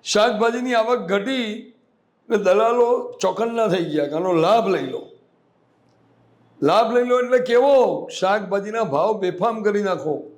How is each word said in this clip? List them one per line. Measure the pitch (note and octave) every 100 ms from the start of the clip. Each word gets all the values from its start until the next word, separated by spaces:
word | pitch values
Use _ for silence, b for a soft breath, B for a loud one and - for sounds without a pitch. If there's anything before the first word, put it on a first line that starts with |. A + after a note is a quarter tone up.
શાકભાજીની | - G#3 A3+ G#3 A3+ A#3+ B3
આવક | A#3 A3 A#3+
ઘટી | F#3 G3 G3+ C4 A3+
એટલે | G#3+ - _ _ _ _ _ _ A3+
દલાલો | F#3+ G3+ A3+ A#3+ A#3+ - - -
ચોકન્ના | F#3 F3+ A#3 A#3 A3
થઈ | F#3 E3
ગયા | D3+ C#3+
કે | D3+
આનો | F#3
લાભ | F3 E3+ A3+ G3
લઈ | E3+ C#3
લો. | - - - _ _ _ _ _ _ _ _ _ _ _ _ _ _
લાભ | C#3 F#3+ A3+
લઈ | A#3+
લો | B3 B3
એટલે | B3 B3+
કેવો? | B3 A#3+ C4+ C#4 A3 - - -
શાકભાજીના | F#3 G#3 F#3+ G3 G3+ A3+
ભાવ | G#3 C#3 F#3 G3+
બેફામ | F#3+ F3 A3 A3
કરી | G#3 G3+
નાખો. | G3+ F3 D#3 D3+ -